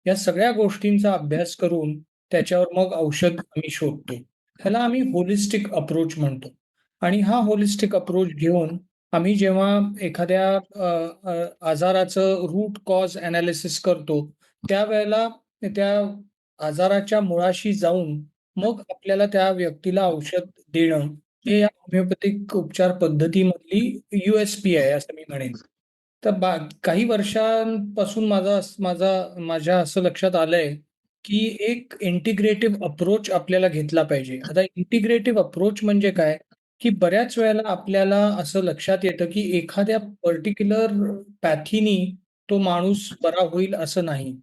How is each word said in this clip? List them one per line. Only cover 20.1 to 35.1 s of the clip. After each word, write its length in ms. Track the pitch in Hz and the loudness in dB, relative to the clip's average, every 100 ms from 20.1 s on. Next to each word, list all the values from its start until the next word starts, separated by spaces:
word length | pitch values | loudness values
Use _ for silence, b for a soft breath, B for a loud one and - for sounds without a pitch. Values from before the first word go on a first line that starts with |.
| 156 147 180 180 _ _ | 0 -4 -4 -6 _ _
देणं 280 | 160 165 156 147 147 _ _ - | 0 2 2 -2 -8 _ _ 0
हे 140 | 208 | 4
या 80 | 208 - | 2 0
होमिओपॅथिक 800 | 185 185 185 190 202 202 202 202 | -2 0 0 0 -2 -4 -4 -4
उपचार 360 | 151 - 180 | -2 0 0
पद्धतीमधली 1080 | 180 160 151 165 190 185 - - 202 247 - - | 2 0 2 2 4 2 0 -2 -2 -2 -4 -6
यूएसपी 640 | 202 190 214 208 - 190 160 | -2 2 2 0 -2 2 4
आहे 140 | 135 | 4
असं 240 | 143 - | 0 -4
मी 80 | 156 156 | -14 -12
म्हणेन. 240 | 139 127 120 - _ _ _ _ _ | -10 -10 -12 -18 _ _ _ _ _
तर 60 | 214 | -2
बा-, 440 | 185 185 160 151 - | 0 0 -2 -6 -4
काही 200 | 180 175 | 0 2
वर्षांपासून 1200 | 233 214 202 220 220 226 226 220 208 208 202 220 | 2 0 0 0 2 2 0 -4 -4 -4 -2 0
माझा 320 | 214 196 190 202 | 0 2 2 0
अस-, 180 | 196 - | -2 -4
माझा, 560 | 185 170 190 190 175 180 | -4 0 0 0 -2 -8
माझ्या 400 | 165 165 156 180 | -6 -2 2 2
असं 240 | 156 190 | 2 0
लक्षात 340 | 180 - 190 175 | -2 0 0 2
आलंय 400 | 160 170 147 147 _ _ _ _ | 2 2 0 -6 _ _ _ _
की 320 | - 208 220 208 | -4 -2 -2 -2
एक 320 | 208 240 - - | -4 -4 -8 -6
इंटिग्रेटिव्ह 840 | 185 175 190 202 214 208 226 202 | -4 -2 0 2 2 2 0 0
अप्रोच 460 | - 147 180 214 202 | -4 -2 0 0 0
आपल्याला 380 | 180 - 185 185 | -2 2 2 2
घेतला 340 | 156 151 165 | 0 0 0
पाहिजे. 360 | 151 143 127 131 135 | 2 0 -2 -10 -2
आता 120 | 165 | 0
इंटिग्रेटिव्ह 800 | 190 180 175 233 214 | 0 -4 -2 0 2